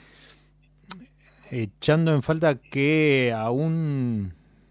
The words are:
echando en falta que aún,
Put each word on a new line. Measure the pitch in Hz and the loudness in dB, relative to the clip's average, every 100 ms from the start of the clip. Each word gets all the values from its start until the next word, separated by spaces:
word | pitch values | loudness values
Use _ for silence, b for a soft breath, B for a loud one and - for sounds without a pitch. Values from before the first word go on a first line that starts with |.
| b b b b b _ _ _ - 185 - _ _ _ - | b b b b b _ _ _ -20 -20 -20 _ _ _ -10
echando | 127 110 - - 151 165 | -8 -8 -4 0 2 2
en | 147 | 0
falta | - 160 160 131 | 0 0 0 0
que | - 135 143 156 151 135 123 113 | -4 -2 2 2 4 4 2 0
aún, | 110 127 160 165 156 139 123 110 95 87 b b b | -2 -2 -2 -2 -2 -2 -2 -4 -6 -10 b b b